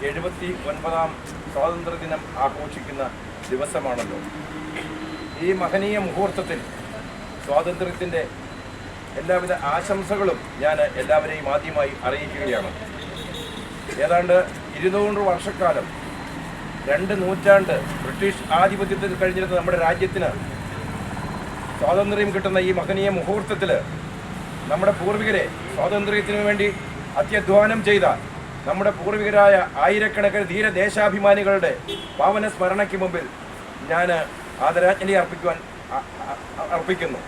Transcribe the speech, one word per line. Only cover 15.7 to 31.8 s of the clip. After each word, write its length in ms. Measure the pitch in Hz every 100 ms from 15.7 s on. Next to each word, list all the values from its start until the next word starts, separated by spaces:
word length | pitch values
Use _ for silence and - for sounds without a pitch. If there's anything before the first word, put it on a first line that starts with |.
| 147 160 - - - - - - - - - -
രണ്ട് 220 | 147 185 196
നൂറ്റാണ്ട് 520 | 185 190 202 196 180 165 - -
ബ്രിട്ടീഷ് 420 | - - 196 190 - 160
ആധിപത്യത്തിൽ 540 | 190 190 196 196 196 180
കഴിഞ്ഞിരുന്ന 340 | 185 180 185 180
നമ്മുടെ 200 | 170 175
രാജ്യത്തിന് 440 | 165 170 185 196 160 104 - - - - - - - - - - - - - -
സ്വാതന്ത്ര്യം 500 | 147 180 202 202 208
കിട്ടുന്ന 240 | 190 190 185 185
ഈ 20 | 180
മഹനീയ 280 | 160 190 196 190
മുഹൂർത്തത്തിൽ 540 | 165 208 196 190 185 131 - - - - - - - - -
നമ്മുടെ 220 | 151 196 185
പൂർവികരെ, 440 | 175 208 214 196 160 - -
സ്വാതന്ത്ര്യത്തിനു 680 | - 160 202 202 208 202 208 208
വേണ്ടി 200 | 202 202 190 - - - -
അത്യധ്വാനം 600 | - 214 185 202 214 220 202
ചെയ്ത 180 | 202 170 104 - - - - -
നമ്മുടെ 240 | 175 202 196
പൂർവികരായ 560 | 196 208 208 208 202 196 175 -
ആയിരക്കണക്കിന് 640 | 165 208 208 214 202 202 185
ധീരദേശാഭിമാനികളുടെ 1200 | 185 214 175 202 208 208 196 202 202 196 196 175 -